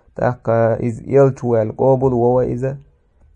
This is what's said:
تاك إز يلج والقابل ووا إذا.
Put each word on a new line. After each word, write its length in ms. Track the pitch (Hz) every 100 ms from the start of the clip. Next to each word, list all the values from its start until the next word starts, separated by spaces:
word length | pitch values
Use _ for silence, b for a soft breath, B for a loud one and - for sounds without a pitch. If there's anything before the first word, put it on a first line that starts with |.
| _ -
تاك 320 | 123 123 -
إز 540 | 113 113 113 120 113 -
يلج 380 | 135 139 131
والقابل 680 | 120 117 110 - 135 131 135
ووا 300 | 120 120 127
إذا. 360 | 123 123 131 139 - _ _ _ _